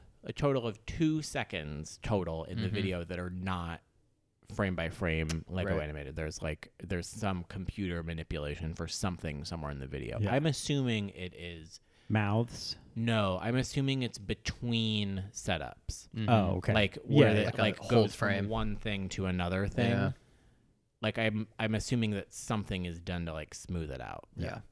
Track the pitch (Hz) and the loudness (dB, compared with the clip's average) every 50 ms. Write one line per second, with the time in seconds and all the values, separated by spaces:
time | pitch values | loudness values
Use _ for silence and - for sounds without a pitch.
0 | - - - _ - - - - - 143 135 131 113 117 101 - - - - - | -4 -12 -20 _ -10 -10 -4 0 2 2 2 2 0 -2 -4 -4 -10 -8 0 2
1 | 165 156 156 156 147 - - 139 113 - - 90 76 76 76 73 78 - - - | 4 4 4 2 -2 -2 -4 -4 -4 -2 -4 -4 -4 -4 -4 -6 -6 -8 -10 -10
2 | - - 113 98 90 82 82 80 80 - 90 110 110 104 107 104 95 95 90 87 | -2 2 2 2 2 0 -2 -4 -4 -4 -4 -2 -2 -2 0 0 0 0 0 -2
3 | 85 85 92 87 90 90 90 92 92 95 92 90 85 82 85 - - _ _ _ | -4 -4 -4 -4 -4 -4 -4 -4 -4 -2 -2 -2 -4 -6 -8 -10 -12 _ _ _
4 | _ _ _ _ _ _ _ _ _ - - - 104 95 92 85 82 80 - - | _ _ _ _ _ _ _ _ _ -12 -2 0 0 0 2 0 -2 -2 -2 0
5 | 101 85 80 80 80 78 80 80 - - 87 92 90 95 92 78 76 76 76 76 | 0 2 2 2 2 0 -2 -4 -4 -4 -4 -2 0 0 0 0 0 -2 -6 -6
6 | 71 67 76 80 80 76 76 - - 80 78 - - - _ _ - 87 95 87 | -8 -8 -6 -6 -6 -6 -6 -6 -4 -4 -4 -6 -8 -16 _ _ -8 -4 -4 -4
7 | 85 - - 107 107 101 92 90 85 - - 95 92 - - - 101 90 87 85 | -4 -6 -8 -4 -2 -2 -2 -2 -4 -6 -8 -8 -6 -6 -4 -4 -2 -2 -2 -2
8 | 82 82 85 80 80 - 87 80 73 73 73 78 80 78 80 - 85 80 - - | -4 -4 -6 -6 -6 -6 -4 -4 -4 -4 -4 -4 -4 -6 -4 -4 -6 -6 -4 -2
9 | - 98 90 80 - 82 73 73 71 - 87 82 76 71 73 69 65 67 71 69 | -2 -2 -2 -2 -4 -6 -6 -6 -6 -8 -8 -6 -6 -6 -6 -6 -8 -8 -6 -6
10 | 69 - - 113 107 101 110 139 147 165 139 - - - 147 143 131 123 117 107 | -6 -6 -2 -2 0 2 2 2 2 2 0 -2 -2 -2 0 0 2 2 0 0
11 | 101 98 - - 90 90 - - 85 87 87 82 80 80 - - - _ _ _ | -2 -4 -6 -8 -10 -10 -10 -10 -10 -10 -10 -10 -12 -14 -18 -20 -20 _ _ _
12 | _ _ 107 110 104 101 104 110 120 117 - - - - - - - - - 113 | _ _ 2 2 4 4 2 2 2 0 -4 -8 -8 -8 -8 -10 -10 -12 -6 -2
13 | 113 117 117 110 104 95 92 90 80 113 120 131 131 - - 143 135 135 135 135 | 0 2 2 4 2 2 0 0 0 0 0 0 0 0 0 0 0 2 2 0
14 | 127 113 - - 104 92 113 - - - - - - 120 117 113 113 110 110 104 | 0 -2 -4 -8 -6 -6 -6 -4 -4 -6 -6 -4 -2 0 2 2 4 4 2 2
15 | 104 98 98 95 95 101 - - - - 92 80 69 58 - - _ - - - | 2 0 0 -2 -4 -6 -8 -8 -2 0 0 0 0 -6 -10 -10 _ -10 -10 -10
16 | - - - 113 110 107 120 110 98 95 95 92 - - 98 107 104 95 - - | -12 -12 -6 -2 2 6 6 6 6 6 4 2 2 4 4 4 4 4 2 -4
17 | - - 139 143 135 110 101 107 104 - - - 107 107 92 - - - 123 117 | -2 4 8 10 10 10 8 6 2 2 2 2 2 2 2 0 0 4 6 6
18 | 107 101 - - 110 101 98 98 101 101 110 110 110 107 107 104 - 113 104 98 | 6 6 4 0 0 2 2 2 0 0 0 0 0 0 -2 -2 -2 -2 -2 -2
19 | 95 92 - - 95 92 90 90 90 87 92 95 101 98 - - 120 - 98 98 | -2 -4 -2 -2 0 0 2 2 2 2 2 2 0 0 2 2 4 4 4 4
20 | 98 - 135 - - - - - _ - _ _ _ _ _ _ _ _ _ _ | 4 2 0 -2 -10 -20 -20 -20 _ -20 _ _ _ _ _ _ _ _ _ _
21 | - 110 107 - 113 110 107 107 92 - - - 113 110 110 104 - - 131 120 | -2 -2 0 2 2 2 2 0 -2 -4 -4 -2 0 2 2 0 2 2 2 2
22 | 113 107 104 98 - - - - - - 120 107 98 - 104 90 90 87 85 85 | 2 2 2 0 -4 -6 -12 -14 -4 -2 -2 -2 0 -2 -2 -2 -2 -4 -6 -6
23 | 85 90 90 87 85 82 78 78 78 - - - - - 90 85 80 73 67 65 | -6 -4 -4 -2 -2 -4 -4 -6 -8 -8 -12 -16 -8 -4 -4 -4 -2 -4 -6 -8
24 | 60 50 50 50 - - - - 90 - - 113 - - | -8 -10 -10 -12 -14 -16 -8 -6 -6 -6 -6 -8 -12 -16